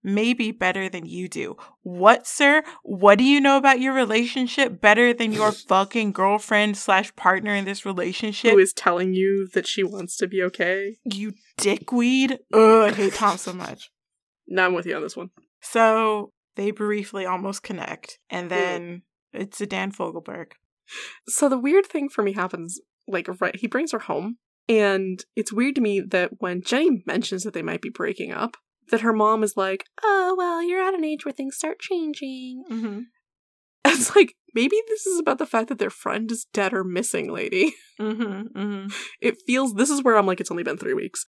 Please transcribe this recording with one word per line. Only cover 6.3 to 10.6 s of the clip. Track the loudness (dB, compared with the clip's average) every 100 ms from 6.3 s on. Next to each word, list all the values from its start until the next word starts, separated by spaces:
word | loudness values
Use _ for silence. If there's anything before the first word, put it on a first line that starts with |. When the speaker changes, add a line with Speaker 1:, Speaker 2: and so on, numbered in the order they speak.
| 2 2 2 2 -2
Speaker 1:
slash | 0 0 0 0
partner | 2 2 0 -4
in | -4
this | -6 -6
relationship? | -4 -4 -4 -6 0 6
Speaker 2:
Who | 8
is | 6
telling | 2 0 0 0
you | 0 2 0 0
that | -2 -2
she | -4
wants | -4 -4 -10 -6
to | -4
be | -2
okay? | -4 -2